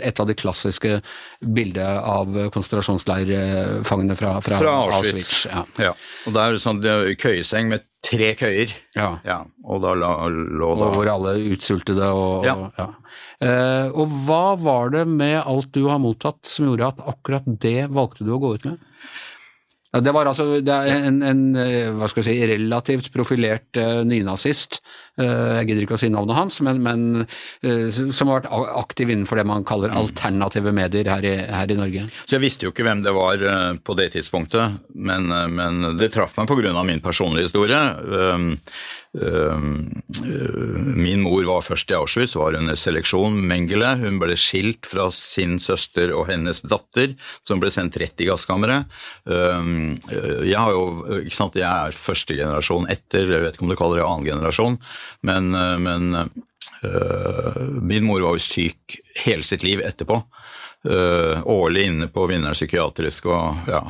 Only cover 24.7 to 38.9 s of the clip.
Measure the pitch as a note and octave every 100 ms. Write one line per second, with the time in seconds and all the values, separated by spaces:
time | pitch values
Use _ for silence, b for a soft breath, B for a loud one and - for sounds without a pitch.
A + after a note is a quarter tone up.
24.7 | - B B B - B2 A#2+ A#2 A2+ A2
25.7 | G#2+ G#2 A2+ A#2 G#2+ G#2 C3 F#3+ - C3+
26.7 | C3 A#2+ A#2 A#2 A#2 A2+ B B B B2+
27.7 | A#2 A2+ A2+ C3+ C3 C#3 C3 B2 A#2 B2
28.7 | B2 A#2+ - A#2+ G#2+ G2 A2 G#2 G#2 F#2+
29.7 | G#2+ G#2 G#2 G#2+ - G#2+ G2 G2 G#2+ G2+
30.7 | G#2 F2+ G2+ G2+ G2 G2 F#2+ - G2 G2
31.7 | G2+ G2 F#2 G#2+ B - C3+ C3+ - F#2
32.7 | - A#2 G#2 G2+ F#2+ F#2 G2 G2 F#2+ F2+
33.7 | E2+ - F#2 F2+ F2 - F2+ E2 A#2 A2+
34.7 | G2+ - - G2 F#2 F2 F2 E2+ F2 F2
35.7 | F2 E2+ E2+ A2 A2+ F#2 - A2+ C#3 G#2
36.7 | F2 F#2 D#2+ F2+ - F2+ D#2+ F2 G#2 G#2
37.7 | C#3+ C#3 D#2 E2 G2 F#2 F2+ E2+ D#2 -
38.7 | B B